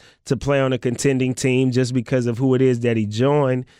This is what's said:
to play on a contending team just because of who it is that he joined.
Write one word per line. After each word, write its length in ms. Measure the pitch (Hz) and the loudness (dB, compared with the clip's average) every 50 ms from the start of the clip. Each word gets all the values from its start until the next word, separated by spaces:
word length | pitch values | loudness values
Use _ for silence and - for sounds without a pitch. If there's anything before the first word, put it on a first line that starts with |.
| - - _ _ - | -20 -20 _ _ -6
to 120 | - 135 113 | -4 -4 -2
play 240 | - 135 143 139 | -2 0 0 2
on 100 | 135 131 | 2 0
a 60 | 127 120 | -2 -2
contending 560 | - 127 120 - - 139 135 127 131 127 123 | -4 -4 -4 0 0 0 2 2 0 -2 -2
team 380 | - - 131 127 127 135 131 | -2 -2 0 2 2 2 2
just 220 | 120 127 131 117 127 | 2 0 0 0 -2
because 320 | 131 110 - 135 127 120 | -4 -4 -2 -2 -2 -2
of 120 | 120 117 110 | -2 -2 -2
who 180 | 135 131 127 | 0 0 2
it 60 | 127 | 4
is 200 | 131 131 123 117 | 4 2 2 2
that 140 | 120 120 117 | 0 0 0
he 100 | 113 110 | 0 -2
joined. 600 | 101 104 110 127 139 147 151 143 131 127 127 127 - _ | -2 -2 0 0 2 2 2 0 0 -2 -2 -6 -10 _